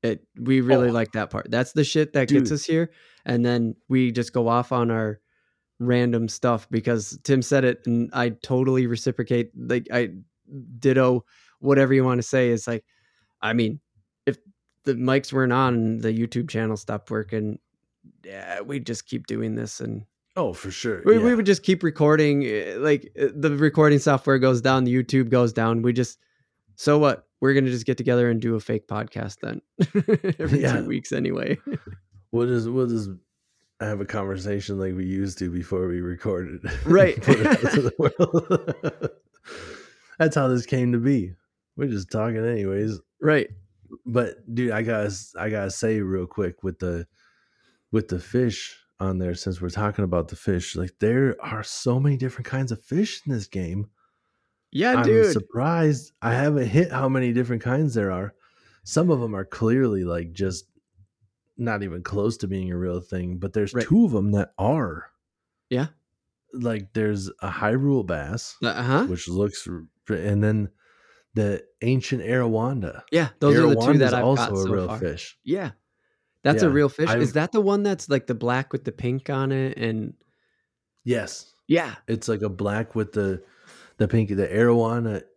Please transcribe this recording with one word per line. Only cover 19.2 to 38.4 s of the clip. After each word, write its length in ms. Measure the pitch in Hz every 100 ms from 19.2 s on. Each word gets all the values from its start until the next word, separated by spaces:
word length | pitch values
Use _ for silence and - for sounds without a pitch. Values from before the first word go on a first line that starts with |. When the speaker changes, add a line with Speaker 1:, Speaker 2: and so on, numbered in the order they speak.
| -
Speaker 1:
doing 280 | 110 113
this 240 | 113 110 -
and 260 | 117 110 107 _ _ -
Speaker 2:
Oh, 180 | 135
for 160 | 87 95
sure. 320 | 90 120 101
Speaker 1:
we, 140 | - 226
we 100 | 226
Speaker 2:
Yeah. 40 | 233
Speaker 1:
would 80 | 196
just 160 | 190
keep 200 | - 185
recording. 640 | 170 151 151 151 151 143 127
Eh, 300 | 107 87 98
like, 340 | 151 147 - -
eh, 120 | 139
the 160 | 147 151 143
recording 420 | 151 156 151 147
software 400 | 156 135 - 135
goes 240 | 131 123
down, 220 | 127 131
the 100 | 127
YouTube 340 | 127 120 135 120
goes 240 | 123 120
down. 300 | 113 113 117
We 100 | 120
just, 260 | 120 120 - _ _ _ _ _ -
so 220 | - 147
what? 280 | 147 - _ _
We're 100 | 131
gonna 160 | 139 131
just 140 | 123 113
get 100 | 123
together 320 | 117 123 120
and 100 | 113
do 140 | 117
a 60 | 113
fake 260 | - 113 _
podcast 520 | 104 110 - 101 -
then 180 | - - _ -
<laughs> 600 | 165 202 - 214 190 -
every 240 | 160 143
Speaker 2:
Yeah. 140 | 131 120
Speaker 1:
two 60 | -
weeks 260 | - -
anyway. 460 | - 135 - - 143 277
<laughs> 20 | 226 - 92 _ - _
Speaker 2:
We'll 140 | 117 120
just, 220 | 120 113
we'll 160 | 127 123
just 240 | 117 101 90 _ _ _ _ _ _
have 200 | 107 104
a 40 |
conversation 720 | 98 107 98 95 98 101 95 98
like 160 | 95
we 100 | 92
used 320 | 92 95 98 90
to 120 | 92
before 380 | 87 87 95 92
we 120 | 87
recorded. 600 | 87 87 101 92 90 87 - -
<laughs> 80 | 151
Speaker 1:
Right. 340 | 180 180 -
Speaker 2:
Put 200 | 120 117
it 60 | 294
out 260 | 262 -
to 100 | 214
the 100 | 120 -
world. 1120 | 156 - 170 165